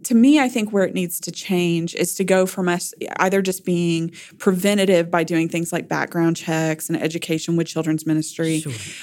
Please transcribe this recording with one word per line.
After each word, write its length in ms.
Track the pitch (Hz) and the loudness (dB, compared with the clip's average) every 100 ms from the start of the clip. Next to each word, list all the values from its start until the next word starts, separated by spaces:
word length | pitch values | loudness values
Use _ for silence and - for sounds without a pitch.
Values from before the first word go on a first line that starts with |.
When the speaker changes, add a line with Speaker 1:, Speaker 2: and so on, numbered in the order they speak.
Speaker 1:
to 100 | - | 2
me, 260 | 233 254 302 | 6 8 6
I 80 | 262 | 4
think 240 | 247 214 | 0 -2
where 120 | 202 | 0
it 100 | 185 | 0
needs 260 | 185 175 - | 0 -4 -4
to 100 | - | -10
change 640 | 165 - 185 175 170 170 - | -10 -2 0 2 0 -2 -2
is 180 | 170 | -2
to 100 | - | -2
go 220 | 190 185 185 | 2 4 2
from 200 | - 180 | 0 -2
us 280 | 175 - - - - | -2 -4 -10 -8 0
either 240 | 185 196 | 2 2
just 240 | 190 180 - | 0 -2 -2
being 440 | 175 170 165 165 - - - | 0 2 0 -2 -8 -20 -4
preventative 720 | - 185 196 208 190 180 170 | 0 2 2 2 4 4 2
by 140 | 175 | 0
doing 260 | 160 170 165 | 0 0 0
things 200 | 170 165 | -2 -4
like 160 | 170 165 | -6 -4
background 500 | 156 143 175 165 170 | -4 -2 0 0 0
checks 520 | - 160 160 156 - | -2 0 0 -2 -4
and 100 | 165 | -2
education 580 | 156 165 - 160 - 170 | -2 -4 -4 -4 0 0
with 100 | 165 | 0
children's 400 | - 160 156 160 | -2 -2 -2 0
ministry, 540 | 156 151 - 165 160 | -2 -2 -4 -2 -2
Speaker 2:
Sure. 120 | 156 123 - - | -4 -8 -12 -14